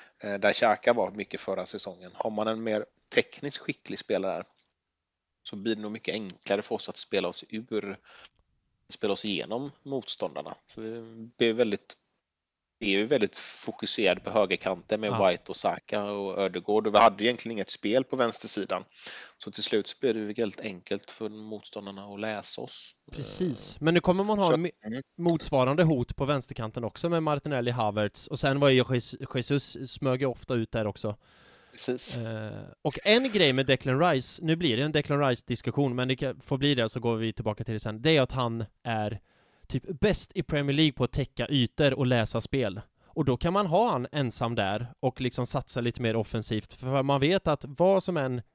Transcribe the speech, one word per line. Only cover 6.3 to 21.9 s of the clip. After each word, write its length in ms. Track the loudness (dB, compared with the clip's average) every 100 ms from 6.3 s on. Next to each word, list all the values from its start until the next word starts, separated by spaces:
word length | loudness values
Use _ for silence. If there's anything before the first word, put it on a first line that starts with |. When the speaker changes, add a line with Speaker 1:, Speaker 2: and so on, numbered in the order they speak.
| -10 -4 -4
Speaker 1:
för 140 | -2 -6
oss 140 | -6
att 80 | -6
spela 300 | -4 -2 -2
oss 160 | -4 -10
ur, 480 | -10 -6 -4 -4 -10 _ -20 -20 _ _ _ _ _ _
spela 240 | -6 -2
oss 120 | -2 -2
igenom 460 | -4 -4 -6 -8 -12
motståndarna. 720 | -8 -6 -6 -6 -6 -8 -10 -14 _
För 140 | -14
vi 480 | -10 -10 -14 -16 -16 2
blir 160 | 2
väldigt, 400 | 4 2 0 -6 -20 _ _ _ _ _ _ _ _
vi 140 | 0 0
är 40 |
ju 60 | 2
väldigt 300 | 2 2 -2
fokuserade 840 | -14 -12 -12 -6 -4 2 2 2
på 80 | 2
högerkanten 720 | 2 2 2 -2 -4 -2 -2
med 80 | 0
Speaker 2:
Ja. 180 | 2 4
Speaker 1:
White 160 | 2 -2
och 80 | -2
Saka 480 | -2 -2 -4 -4
och 360 | -4 -4 -4 -2
Ödegaard. 480 | -2 -2 0 2 4
Och 60 |
vi 40 | 8
hade 240 | 8 6
ju 60 | 2
egentligen 220 | 0 -4
inget 180 | -6 -4
spel 340 | -2 0 0
på 120 | 0 0
vänstersidan. 680 | 0 0 -2 -2 -2 -4 -6 -16 -16 -16 -18 -16
Så 140 | -12
till 120 | -4
slut 240 | 0 0 -2
så 80 | -2
blir 140 | -2
det 60 | 0
ju 140 | -4
väldigt 280 | -4 -4 -4
enkelt 500 | -10 -10 -8 -8 -8
för 180 | -10 -10
motståndarna 840 | -10 -12 -14 -12 -14 -12